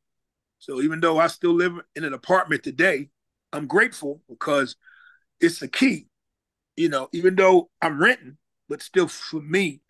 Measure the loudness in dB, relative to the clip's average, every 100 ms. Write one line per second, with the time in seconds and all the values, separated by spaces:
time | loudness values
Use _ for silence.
0 | _ _ _ _ _ _ -12 -4 -2 0
1 | 2 4 2 2 0 2 0 -4 -16 -10
2 | -8 -8 0 0 2 -4 -4 0 0 0
3 | -8 _ _ _ _ -10 -2 0 0 -4
4 | -10 -10 _ -10 -2 -2 -2 -10 _ _
5 | _ _ _ 0 0 0 -8 0 0 0
6 | _ _ _ _ _ _ _ -4 -2 -2
7 | -6 0 2 4 6 6 2 -6 -4 2
8 | 2 0 -8 -20 _ _ -14 -14 -2 0
9 | 0 -4 -12 -10 -4 -2 -2 -6